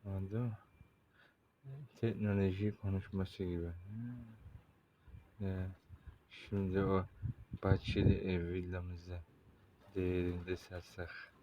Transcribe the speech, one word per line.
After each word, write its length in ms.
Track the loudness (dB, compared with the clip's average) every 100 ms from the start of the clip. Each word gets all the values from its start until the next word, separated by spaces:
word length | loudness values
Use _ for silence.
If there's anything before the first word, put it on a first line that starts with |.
Oldu 340 | -4 -4 -2 -2
mu? 140 | -2 -4 -12 _ -20 _ _ _ -20 _ _ _ -14 -14 -14 -2
Teknoloji 760 | -2 0 2 4 4 2 0 -2
konuşması 680 | -2 -2 -2 -4 -4 -2
gibi. 280 | -2 -2 -4 -6 -10 -8 -8 -10 -14 -18 -18 -20 -20 _ _ _ -20 -20 -20 -6
Ya, 300 | -4 -2 -4 -8 _ -18 -18 -18 _
şimdi 540 | -20 -4 0 2 2
o 220 | 4 4 2 -4 -6 -6 -10 -2
bahçeli 520 | 4 4 4 6 8
ev 340 | 6 4 2 2
villamızı 720 | -2 -2 -4 -4 -8 -10 -12 -12 -20 -20 -20 -20 _ -6
değerinde 600 | 0 2 4 2 0 -2 -6
satsak. 760 | -4 -10 -10 -10 -10 -10 -14 -20